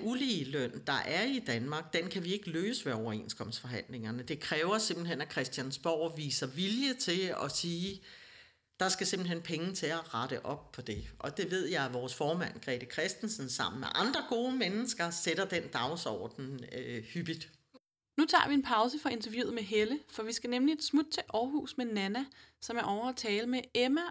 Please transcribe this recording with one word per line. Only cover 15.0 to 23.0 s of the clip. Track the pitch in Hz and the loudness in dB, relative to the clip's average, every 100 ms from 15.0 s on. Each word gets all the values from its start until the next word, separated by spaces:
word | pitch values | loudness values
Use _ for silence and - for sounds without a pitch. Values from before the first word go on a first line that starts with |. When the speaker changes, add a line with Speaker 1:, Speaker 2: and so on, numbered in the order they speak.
| 170 | -2
Speaker 1:
sætter | 170 175 165 | 0 0 0
den | 185 170 127 | 0 -2 -2
dagsorden, | 127 123 170 135 101 113 - 135 135 - | 0 0 0 -2 -4 -4 -6 -8 -8 -8
øh, | 127 123 120 | -8 -6 -6
hyppigt. | 113 175 165 165 - - _ - _ _ _ - | -6 -4 -4 -6 -10 -18 _ -20 _ _ _ 2
Speaker 2:
Nu | 320 | 6
tager | 349 - | 6 8
vi | |
en | 285 | 4
pause | 269 220 240 302 | 6 6 6 2
fra | - | -2
interviewet | 233 208 233 240 | -2 -2 -2 0
med | 233 | 0
Helle, | 196 214 214 294 - | 2 4 4 2 -4
for | - | -6
vi | 220 | -2
skal | 240 240 | -2 0
nemlig | 247 277 | 4 4
et | 311 | 4
smut | - 285 302 | 4 4 4
til | - - | 0 0
Aarhus | 214 254 302 - - | 0 2 2 0 -2
med | 240 | 0
Nana, | 208 196 233 269 - - _ | 2 2 0 -2 -8 -20 _
som | - 233 | -4 0
er | |
over | 208 202 | 2 0